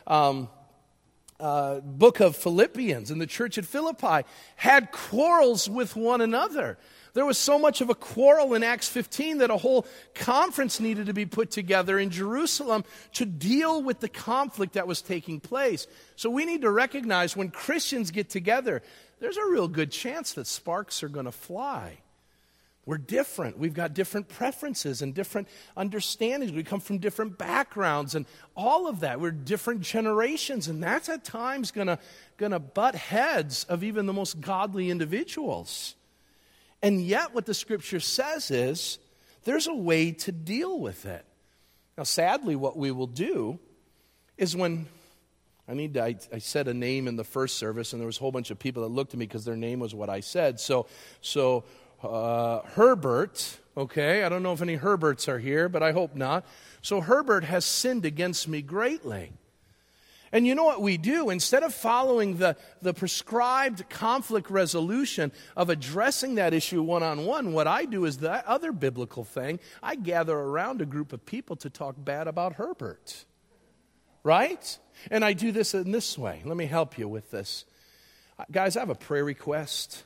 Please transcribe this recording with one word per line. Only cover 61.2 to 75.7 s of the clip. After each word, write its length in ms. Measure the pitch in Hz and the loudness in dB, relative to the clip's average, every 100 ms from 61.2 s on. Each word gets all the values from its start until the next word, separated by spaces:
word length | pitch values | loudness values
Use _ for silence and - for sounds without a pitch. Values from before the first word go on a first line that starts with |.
| 277 | 2
Instead 360 | 180 - 254 | 0 2 4
of 100 | 320 | 2
following 640 | - 226 240 262 240 208 175 | 0 2 2 4 4 2 2
the, 200 | 180 160 - - | 2 0 -6 -6
the 140 | 180 | -4
prescribed 960 | 165 185 - - 226 240 262 269 202 185 | -2 -2 -4 -2 0 2 2 2 -2 -10
conflict 580 | - 220 254 226 220 - | -4 0 0 0 -4 0
resolution 840 | 196 175 170 165 233 277 - 147 - - - | 2 2 2 0 0 0 0 -2 -4 -8 -2
of 140 | 175 | 0
addressing 640 | 156 131 165 240 277 262 233 | 0 -2 0 0 0 0 2
that 180 | 175 | 2
issue 280 | 160 - 180 | 2 0 0
one-on-one, 680 | 160 175 165 151 165 302 233 | 0 2 0 -2 -2 -2 0
what 140 | 156 151 | 2 2
I 180 | 208 | 2
do 200 | 311 208 | 0 -2
is 140 | 170 135 | -2 -2
that 280 | 156 185 - | -2 -2 0
other 240 | 262 330 | 0 0
biblical 540 | 214 135 123 123 - | -2 -2 -2 -8 -10
thing. 340 | 110 - 131 175 - - | -10 -8 -6 -6 -10 -12
I 140 | - 294 | -8 -6
gather 420 | 175 170 165 151 | -2 0 2 0
around 420 | 139 147 202 262 | -2 -2 -2 -4
a 60 | 147 | -4
group 260 | 143 151 | -6 -6
of 140 | 123 - | -10 -10
people 300 | 226 - 160 | -10 -10 -10
to 120 | 147 | -12
talk 280 | - 143 135 | -10 -10 -8
bad 300 | 139 143 160 | -6 -6 -4
about 260 | 160 180 | -2 -4
Herbert. 680 | 156 247 359 113 - - - - _ _ _ _ _ _ _ _ _ | -4 -8 -8 -10 -12 -16 -18 -20 _ _ _ _ _ _ _ _ _
Right? 560 | 143 170 277 359 - - _ - - | 4 4 4 -2 -12 -14 _ -20 -4
And 140 | 220 | 0
I 80 | 214 | 2
do 180 | 190 226 | 2 0
this 240 | 214 202 | 0 0